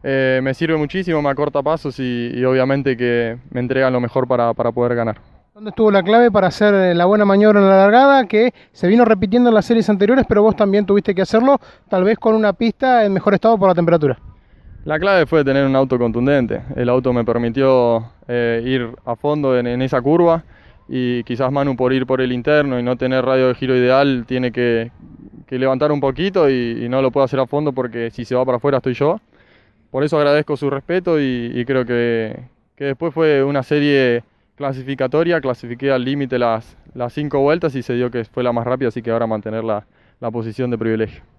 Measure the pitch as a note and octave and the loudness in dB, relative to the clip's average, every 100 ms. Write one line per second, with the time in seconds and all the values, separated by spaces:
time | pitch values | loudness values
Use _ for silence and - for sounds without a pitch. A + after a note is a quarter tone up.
0 | C3+ C3+ C3 C3 C3 C3 E3 D#3+ D3 F#3 | -2 -2 0 0 -2 -4 -2 -2 -2 -4
1 | F3+ D#3+ D3 C#3 D3 D3 C#3 D#3+ C#3+ B2+ | -2 -2 -2 -2 -2 -2 -2 -4 -6 -6
2 | B2+ A#2+ A#2+ B2 B2+ C3 C3 C#3 C3+ A#2+ | -6 -4 -6 -2 0 2 0 0 -2 -2
3 | B2 A#2+ A#2 A#2+ - B2 B2 C3 C3 B2+ | 0 0 -2 -6 -10 -8 -4 0 0 0
4 | A#2+ C3 B2+ B2+ A#2 A#2 A#2 A#2+ A#2+ A#2+ | -2 -4 -2 0 0 0 -4 -2 -2 -2
5 | A2+ G#2+ - _ _ - G#3+ - G#3+ G3 | -4 -6 -14 _ _ -16 -12 0 2 4
6 | F3+ A3+ A#3+ G3+ F#3 - G#3 G3+ F#3 F3 | 4 4 4 4 0 2 2 4 2 2
7 | F3+ G#3 G3+ G3 G#3+ G#3 G3 F#3+ G3 A3+ | 2 4 4 4 6 6 6 6 6 6
8 | C#4 C4+ A3 G#3+ A#3+ - _ _ F3+ A3+ | 6 4 2 2 0 -2 _ _ 2 4
9 | A3+ G#3+ G3+ A#3 A#3+ G#3+ - A3+ G#3+ G3+ | 4 2 2 2 4 2 2 0 2 2
10 | G3+ C4 - G#3 A3 G#3 G#3 G3+ G3+ G3+ | 2 2 2 2 2 2 0 0 2 0
11 | G#3 F#3 F#3+ A3 C4 C#4 - - _ F#3+ | 0 -2 0 2 2 0 -2 -20 _ 0
12 | F#3 A3+ A#3 A3 G#3+ F#3 A#3 - C4 B3 | 0 0 0 0 0 0 -4 -2 0 2
13 | G#3 F#3+ - G3 A3+ A3+ F#3+ F3+ E3 E3+ | 2 0 0 2 2 4 2 2 2 2
14 | D3 B2 - - _ - - - - D#3 | 2 -2 -10 -20 _ -20 -20 -16 -6 -4
15 | G3 F#3+ D3+ E3 C#3 C3+ C#3 C3+ C3+ B2+ | 2 2 2 2 2 2 2 2 2 0
16 | A#2+ A2+ B2+ C#3+ A#2+ G#2+ B2+ C3 B2 B2+ | 0 0 0 0 0 -6 -8 -4 0 0
17 | B2+ B2 A#2 A#2 A#2+ A#2 C3+ C3 A#2+ A2+ | 0 -2 0 -2 -2 0 2 2 2 0
18 | A#2 _ - B2 A#2 A#2 A#2+ C3 A#2 B2 | -4 _ -8 -4 -2 -2 -2 -4 -4 -10
19 | - A#2 D3 D3+ C#3 B2+ A#2+ B2 C3 C3+ | -10 -6 -4 -2 0 0 0 -4 -2 -2
20 | B2+ E3 E3+ E3 - - - - - C3 | 2 2 2 0 -4 -20 -20 -20 -10 -4
21 | B2 B2 A2+ A#2+ C3 C#3 C#3+ B2+ B2+ C3 | -2 -4 -4 -4 -2 0 -2 -2 0 0
22 | B2+ C3 B2+ B2 A#2+ D3+ C#3+ B2 B2 B2+ | -2 -2 -2 -2 0 0 0 -2 -4 -2
23 | B2+ C3 B2+ C3 B2+ B2 C3 B2+ B2 C3 | -2 -2 0 2 2 0 -2 2 4 4
24 | C#3+ B2+ A2+ B2+ B2+ A#2 A#2+ A2+ A#2 - | 2 0 -4 -4 -4 -2 0 0 -4 -12
25 | - - - - - B2+ C3 C3 D3+ D3 | -20 -20 -20 -20 -10 -4 -2 0 0 0
26 | C3+ B2+ F#3+ F#3+ D3 C3 A#2+ A#2 A#2+ C3 | -2 -2 -4 0 2 0 -2 -6 -4 -2
27 | C3 B2+ C3 C3+ B2+ C#3+ D3+ C3 B2 A#2 | -2 0 -2 -2 -2 -2 -4 -4 -6 -6
28 | A#2 - A#2 B2 C3 B2 C#3+ C3+ C3 B2 | -8 -8 -4 -2 -2 -2 0 -2 -2 -2
29 | C#3+ G#3 _ _ _ _ _ _ _ C3 | -2 -2 _ _ _ _ _ _ _ -6
30 | D3 D#3 D3 D3 D3 D3 C#3+ C#3 - F3 | -2 0 2 0 -2 -4 -4 -4 -4 -4
31 | F3+ D#3 C#3 B2 A#2 B2 A#2+ C3 B2 A#2+ | 0 -2 0 -4 -6 -6 -2 -2 0 -2
32 | A#2+ A#2 A2 - B2+ _ _ _ C#3 C3+ | 0 -2 -4 -10 -18 _ _ _ -8 -4
33 | E3 D#3+ D#3+ C#3+ C#3 C#3+ B2+ D3+ D3 C#3 | -6 0 2 2 2 -2 -2 0 2 2
34 | B2+ A#2+ - _ _ _ C#3 C3 C3 C3+ | 2 0 -4 _ _ _ -10 -8 -10 -4
35 | C3 D3 E3 E3+ C3+ A#2+ A#2 A#2+ C#3 C3 | -2 0 0 -2 -2 -6 -10 -6 -2 0
36 | B2 C#3+ C3+ B2 A#2+ A2+ - - - B2+ | -2 -4 -2 -2 0 -2 -6 -20 -20 -10
37 | A#2+ D3+ D3 C#3+ C#3 E3+ E3+ C3 A#2 B2 | -8 -6 -4 0 0 0 -2 -6 -6 -4
38 | B2 A#2+ A2 - B2 A#2 A#2+ B2+ B2+ B2 | -2 -4 -8 -4 -2 -2 -4 -2 -4 -4
39 | A2+ A2+ A2+ A2 G#2+ A2 A2+ G#2+ - _ | -4 -2 -2 -4 -6 -6 -4 -6 -8 _
40 | _ _ A#2 A#2 A2+ G#2+ B2 A#2 A2+ A2 | _ _ -8 -8 -8 -6 -4 -2 -2 -2
41 | A2 - - | -4 -6 -20